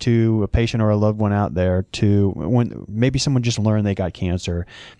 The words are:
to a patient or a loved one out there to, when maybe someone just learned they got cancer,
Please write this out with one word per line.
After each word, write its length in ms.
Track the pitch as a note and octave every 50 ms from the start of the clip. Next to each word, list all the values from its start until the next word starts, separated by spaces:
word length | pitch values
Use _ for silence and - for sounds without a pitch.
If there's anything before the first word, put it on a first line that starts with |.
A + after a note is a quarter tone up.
to 420 | - B2 A#2 A#2 A2+ A2+ A2+ A2 G2+
a 40 | -
patient 340 | - A#2+ A#2 A2+ - A#2
or 80 | A2 G#2+
a 60 | G#2
loved 220 | G#2 G#2 G#2+ G#2+ G#2+
one 140 | G#2+ G2+
out 220 | G2+ G2+ G#2 - -
there 280 | F2+ F2+ F#2 F2+ F#2 F#2 -
to, 380 | - - A2+ G#2 G2+ G2+ G2+ G2 -
when 480 | - D2+ E2+ B2 A#2+ A#2+ - - - -
maybe 320 | - G2+ A2 A#2+ C3+ C3+ C3+
someone 240 | - C#3+ C3+ B2+
just 160 | A#2 A#2+ A2+ -
learned 260 | G#2 A2 G#2+ G#2+ G#2
they 120 | G#2 G2
got 160 | F#2 F#2+ F2
cancer, 540 | - - F#2+ F2+ F2 F2+ - - F2 E2+ E2+ - - - - - -